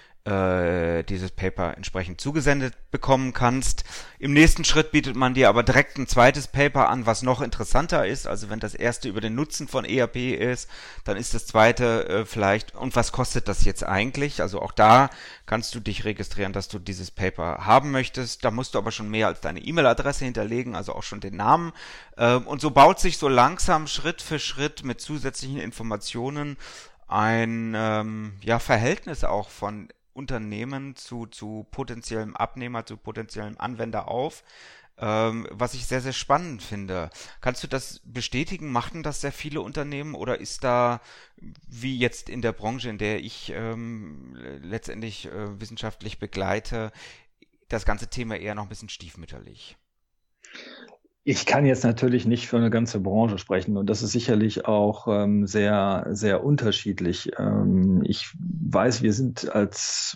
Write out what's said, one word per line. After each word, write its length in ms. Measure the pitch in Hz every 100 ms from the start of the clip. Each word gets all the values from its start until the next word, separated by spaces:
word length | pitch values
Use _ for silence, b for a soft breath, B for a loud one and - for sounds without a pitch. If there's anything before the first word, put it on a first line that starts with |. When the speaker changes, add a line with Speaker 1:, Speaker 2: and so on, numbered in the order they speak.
| B - -
Speaker 1:
äh, 800 | 98 92 92 87 87 85 85
dieses 280 | 82 95 92
Paper 460 | - 95 - 87 -
entsprechend 420 | - 95 87 90
zugesendet 540 | 135 151 139 139 131 - -
bekommen 400 | - - 135 131
kannst. 500 | 113 120 127 127 - B B B B
Im 140 | 139
nächsten 300 | 143 160 -
Schritt 280 | 165 156 156
bietet 240 | 151 135 127
man 180 | 127
dir 160 | 127 123
aber 140 | 107
direkt 340 | 120 127 143 -
ein 100 | 131
zweites 400 | - 120 139 131
Paper 420 | 135 143 139 90
an, 160 | 127 117
was 180 | 107
noch 180 | 123 123
interessanter 680 | 123 - 110 - 165 165 98
ist. 200 | 127 -
Also 220 | 101 107
wenn 100 | 110
das 160 | 107 107
erste 320 | 117 120 -
über 140 | 101
den 140 | 110 117
Nutzen 320 | 151 - 113
von 180 | 131 110
E 120 | 120
R 100 | 117
P 260 | 123 123
ist, 360 | 90 120 123 - B B B
dann 120 | - 101
ist 180 | 120
das 120 | 110 -
zweite, 640 | 110 110 120 123 113 -
äh, 160 | 98 107
vielleicht, 500 | 120 101 104 - -
"Und 200 | 131 123
was 160 | 113
kostet 360 | - 123 123 -
das 180 | 98 -
jetzt 180 | 95
eigentlich?" 580 | - 95 104 139 143 -
Also 200 | 92 101
auch 100 | -
da 380 | - 110 120 135 B B B -
kannst 300 | 110 - 123
du 40 |
dich 260 | 107 104 110
registrieren, 480 | 104 98 - 98
dass 140 | 98 95
du 120 | 107
dieses 320 | 90 92 90
Paper 540 | - 95 - 82 78 92
haben 260 | 123 143
möchtest. 520 | 135 123 - 123 -
Da 80 | 123
musst 220 | 113 120
du 60 | 127
aber 120 | 104
schon 200 | - 107
mehr 160 | 110 107
als 140 | 87
deine 180 | 76 85
E-Mail-Adresse 680 | - 165 135 117 139 139 131
hinterlegen, 500 | 113 104 117 123 92
also 180 | 101
auch 100 | -
schon 160 | - 104
den 160 | 101 95
Namen. 360 | 104 156 170 B B B B -
Ähm, 300 | 117 123 117
und 140 | 143
so 100 | 151
baut 280 | 139 147 185
sich 200 | 185 -
so 80 | 143
langsam 580 | 127 127 180 - 165 156
Schritt 360 | - 151 170
für 180 | - 151
Schritt 440 | - 135 143 -
mit 180 | 143 117
zusätzlichen 580 | - 151 135 - 135 139
Informationen 1000 | 87 - 117 107 - 123 127 147 147 139 B B B B -
ein, 640 | 104 107 113 113 113 113 110
ähm, 580 | 110 107 110 110 107 101
ja, 160 | 104 117
Verhältnis 640 | - 120 117 190 - 151
auch 260 | - 98 101
von 400 | - 104 107 95 - _
Unternehmen 840 | - 135 127 107 104 123 135 139 127
zu, 300 | - 123 113
zu 420 | - 107 110 107
potenziellem 680 | - 127 117 - 113 110 -
Abnehmer, 500 | 113 - 120 120 113
zu 100 | 120
potenziellem 600 | - 113 113 - 107 110
Anwender 500 | 117 117 113 110 -
auf, 360 | 117 143 - B B B B B _
ähm, 480 | 110 110 113 113 -
was 220 | 104 120
ich 140 | 127 -
sehr, 120 | 131
sehr 140 | 127
spannend 500 | 127 - 143 175 120
finde. 460 | - 104 98 92 80 B B B
Kannst 220 | 127 127
du 40 | -
das 340 | 135 - - -
bestätigen? 640 | 123 113 123 160 185 151
Machen 320 | 123 117 165
das 160 | 151 143
sehr 140 | 143
viele 260 | - 160 147
Unternehmen 560 | 98 131 147 143 147 147
oder 240 | 113 120
ist 240 | - -
da, 380 | 131 123 120 120 B B B _ - - -
wie 320 | 117 123 131
jetzt 300 | 120 - -
in 120 | 127
der 120 | 113
Branche, 360 | 110 107 131 117
in 80 | 104
der 220 | 104 104
ich, 320 | 101 - -
ähm, 800 | - 113 113 117 113 95 73 64
le-, 260 | 64 60 69
letztendlich, 680 | 76 110 - 104 113 101 -
äh, 320 | 95 104 101
wissenschaftlich 580 | 107 113 110 - 104 -
begleite, 720 | 104 - 95 101 - 117 110 B B B B _ _ _ _
das 180 | 113 -
ganze 220 | 104 -
Thema 300 | - 117 104
eher 180 | 95 104
noch 80 |
ein 60 | 101
bisschen 200 | 104 104
stiefmütterlich? 880 | - 87 85 80 69 50 52 - - _ _ _ _ _ _ B B B B B B _ _ -
Speaker 2:
Ich 200 | 135 -
kann 180 | - 143
jetzt 180 | 123
natürlich 440 | 120 113 127 123 107
nicht 200 | 117 -
für 100 | 120
eine 120 | 117
ganze 300 | 113 117 107
Branche 400 | 95 104 117 98
sprechen 380 | - 95 92 101
und 120 | 98
das 140 | 104
ist 80 | 117
sicherlich 560 | 120 117 107 110 - -
auch, 400 | 107 104 107 -
ähm, 400 | 104 101 104 101
sehr, 580 | 107 104 104 98 95 -
sehr 320 | 101 107 95
unterschiedlich. 880 | 139 147 113 95 - 92 90 87 - -
Ähm, 640 | 101 104 98 95 92 92 -
ich 260 | - - -
weiß, 640 | - - - 95 113 117
wir 100 | 113
sind 380 | 104 131 123 -
als, 600 | 107 104 - - - -